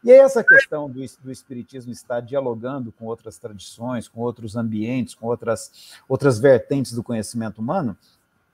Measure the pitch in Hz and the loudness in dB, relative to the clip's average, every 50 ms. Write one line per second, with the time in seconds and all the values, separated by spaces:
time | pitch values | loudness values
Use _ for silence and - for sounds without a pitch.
0 | - 233 247 269 269 269 269 233 214 - - - 269 - 160 151 147 143 123 131 | 8 10 10 10 10 8 4 0 4 6 6 6 6 2 -6 -8 -8 -8 -10 -12
1 | 135 123 - _ 131 131 131 - _ _ 131 120 117 _ - 135 117 120 117 - | -12 -14 -14 _ -16 -16 -16 -16 _ _ -14 -14 -14 _ -16 -16 -14 -14 -14 -14
2 | - _ 123 120 120 110 131 139 139 123 117 113 113 123 135 143 123 113 - _ | -10 _ -6 -6 -6 -4 -4 -4 -2 -2 -6 -6 -6 -8 -8 -8 -10 -12 -12 _
3 | 113 110 117 - _ 113 107 - - 113 107 95 - - - - 117 127 127 117 | -10 -10 -10 -10 _ -20 -20 -16 -16 -16 -16 -16 -20 -20 -16 -12 -10 -8 -8 -8
4 | 104 - _ 117 117 120 117 - 113 110 98 120 113 113 110 107 107 113 127 131 | -10 -10 _ -6 -6 -6 -6 -8 -12 -10 -6 -6 -4 -4 -4 -4 -4 -4 -2 -4
5 | 117 - - _ 110 117 120 113 - 117 113 110 - - _ - - - - - | -4 -6 -8 _ -6 -6 -6 -4 -2 -4 -4 -4 -6 -16 _ -20 -20 -20 -20 -20
6 | _ _ 135 131 - 143 127 107 113 143 131 110 - - 143 139 127 - 117 120 | _ _ -4 2 2 2 2 4 6 6 6 6 4 -2 -4 -4 -4 -4 -6 -10
7 | 107 - 123 110 101 - - 117 113 110 95 - 110 123 165 196 160 131 90 _ | -8 -6 -6 -6 -6 -6 -8 -8 -8 -8 -8 -8 -8 -6 -4 -4 -4 -6 -8 _
8 | _ _ _ _ _ _ _ _ _ _ | _ _ _ _ _ _ _ _ _ _